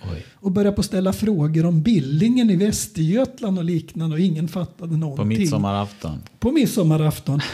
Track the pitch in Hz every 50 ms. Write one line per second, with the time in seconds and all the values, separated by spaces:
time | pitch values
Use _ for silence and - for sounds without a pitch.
0 | - 95 85 85 - - - _ 196 196 180 208 202 202 202 202 196 - 196 185
1 | 185 190 196 - 214 220 214 156 147 156 156 160 160 175 175 156 151 233 226 165
2 | 135 135 147 156 202 233 254 254 233 220 185 170 202 214 - - - - - 165
3 | 160 156 196 247 269 254 - - - 196 190 180 165 170 175 160 160 - - 160
4 | 165 165 151 160 185 190 160 156 175 - - 185 175 - - - 170 165 156 156
5 | 160 147 - - 104 104 110 151 196 156 113 101 101 98 101 101 104 104 - -
6 | - 82 76 - - - _ - - 240 302 320 240 - - 220 170 156 156 156
7 | 156 151 147 - - - 139 143 - -